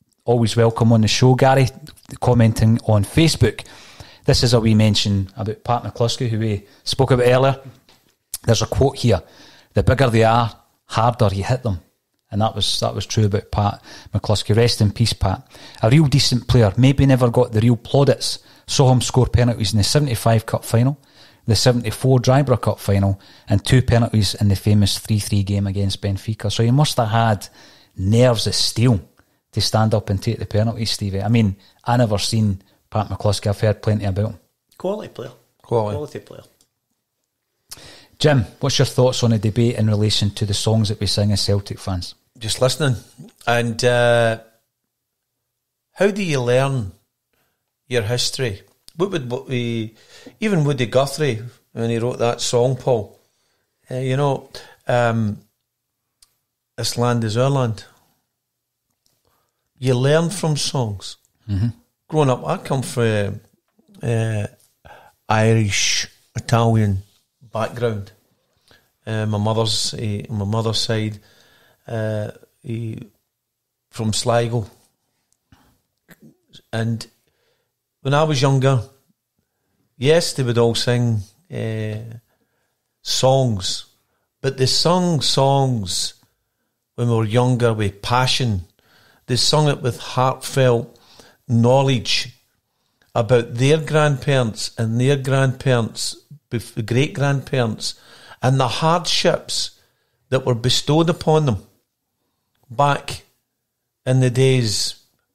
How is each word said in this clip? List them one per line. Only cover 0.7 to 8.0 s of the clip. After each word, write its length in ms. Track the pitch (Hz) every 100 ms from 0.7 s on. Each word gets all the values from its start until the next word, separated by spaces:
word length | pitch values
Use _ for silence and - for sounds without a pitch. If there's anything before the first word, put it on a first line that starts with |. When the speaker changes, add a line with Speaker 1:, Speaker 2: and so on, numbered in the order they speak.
| - 113
Speaker 1:
on 80 | 117
the 80 | 107
show, 260 | - 127
Gary, 340 | 127 135 135 127 - - - - -
commenting 580 | - 120 113 113 110 117
on 180 | - 104
Facebook. 640 | 101 - 160 - 117 - - - - - - - -
This 160 | -
is 100 | 127
a 80 | 117
wee 140 | 113
mention 560 | 110 107 104 104 98 98 -
about 280 | 101 107
Pat 180 | - 120
McCluskey, 440 | 107 - 117 - 123
who 100 | 110
we 280 | 110 101 - _
spoke 260 | - - 131
about 160 | 127 123
earlier. 320 | 127 135 131 127 - _ _